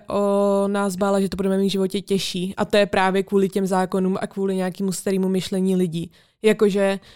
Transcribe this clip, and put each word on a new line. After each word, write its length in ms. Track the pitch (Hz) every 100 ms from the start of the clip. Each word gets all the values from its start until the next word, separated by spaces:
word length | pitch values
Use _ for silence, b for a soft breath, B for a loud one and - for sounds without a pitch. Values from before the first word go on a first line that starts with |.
| -
o 560 | 202 202 202 202 196 196
nás 300 | 202 202 185
bála, 240 | 202 196
že 80 | 196
to 80 | 185
budeme 220 | 190 190
mít 100 | 196
v 40 |
životě 280 | 190 190 202
těžší. 540 | 185 196 - 185 185 -
A 80 |
to 120 | 208 208
je 100 | 202
právě 360 | 196 190 190
kvůli 260 | 190 196 196
těm 180 | 202 190
zákonům 520 | 190 180 190 185 190
a 60 | 202
kvůli 300 | - 196 190
nějakému 360 | 185 175 196
starému 360 | 180 - 190 185
myšlení 480 | 185 - 190 190 185
lidí. 340 | 180 165 165 b b b
Jakože 580 | 214 214 208 196 196 196 b